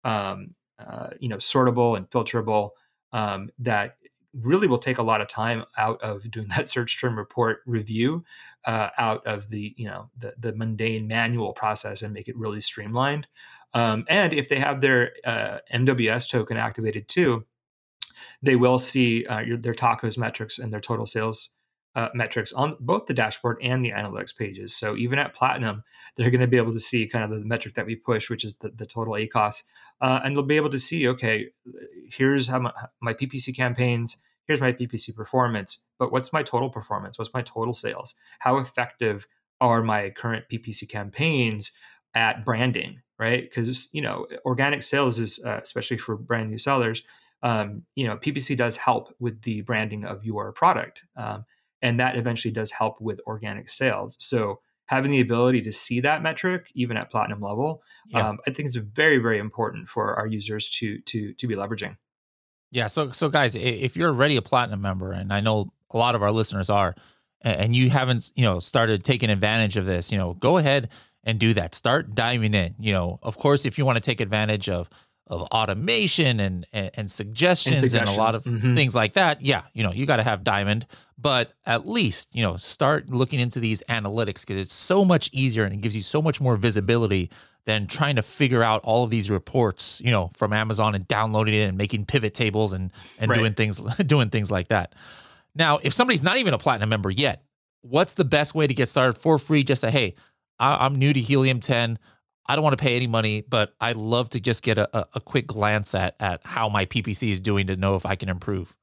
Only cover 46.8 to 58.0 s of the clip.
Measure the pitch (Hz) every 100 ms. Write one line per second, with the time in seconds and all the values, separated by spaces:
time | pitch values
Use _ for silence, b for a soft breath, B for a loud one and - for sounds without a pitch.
46.8 | 113 113 b b b b 123 110 104 101
47.8 | - - 120 104 151 143 127 127 120 -
48.8 | - 113 - - 123 110 117 107 107 110
49.8 | 107 107 101 101 110 104 101 - 170 -
50.8 | - - _ - 110 107 113 _ _ _
51.8 | 123 117 123 120 120 117 113 113 110 -
52.8 | 107 - 110 - - 107 107 104 98 -
53.8 | 131 101 104 - - 123 104 95 _ _
54.8 | - 135 139 135 117 117 123 127 110 104
55.8 | - 123 139 156 160 160 185 180 - -
56.8 | 123 110 - 113 104 104 101 107 147 156
57.8 | b b